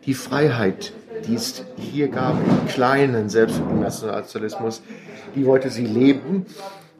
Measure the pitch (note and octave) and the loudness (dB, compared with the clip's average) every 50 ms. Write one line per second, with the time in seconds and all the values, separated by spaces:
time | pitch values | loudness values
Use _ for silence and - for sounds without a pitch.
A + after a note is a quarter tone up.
0 | _ - C3 B2 - - B2+ C#3 D3+ D3+ C3 A#2+ A2 F#2 F#2 - - - - - | _ -4 -4 -4 -4 -4 0 2 2 2 2 2 0 0 0 -2 -8 -14 -14 -18
1 | - - - - - - A2+ - - - - - - - - - A#2 A#2 A#2+ C#3+ | -18 -12 -12 -10 -4 -2 -2 -2 -2 -6 -8 -10 -14 -16 -14 -12 -12 -8 -4 -2
2 | D3 C3+ A#2+ B2+ B2+ B2+ B2+ - - - - - - - - - B2+ B2 C3+ C#3 | -2 -2 0 -2 0 0 0 0 2 4 2 2 2 -2 0 2 2 4 4 4
3 | C#3 C3+ B2 A2+ G#2+ G#2+ G2 A2+ A2+ A2+ A#2+ - G#2 F#2+ - - - G#2 - - | 4 4 2 0 -2 2 4 4 4 4 2 -2 -2 0 0 0 0 -2 -4 -6
4 | A#2 A2 G2+ G#2 G#2 - - A2 G#2+ G#2+ G#2+ - A#2 A2+ A2+ - - - - - | -6 -6 -6 -6 -8 -8 -10 -8 -6 -6 -6 -4 -6 -6 -6 -6 -14 -18 -20 -20
5 | - - - - - - - C3+ C#3 B2+ C3+ C3 C3 C3+ A2+ A2+ B2 A2+ A2 A#2 | -18 -20 -20 -18 -18 -10 -2 0 4 4 4 4 4 0 -4 -4 -2 0 2 4
6 | B2+ C#3 C#3 C3+ - C#3 F#3 G3 F#3 - - - - - - - - _ _ _ | 6 6 6 4 2 -2 -2 -2 -2 -6 -12 -16 -16 -16 -16 -16 -20 _ _ _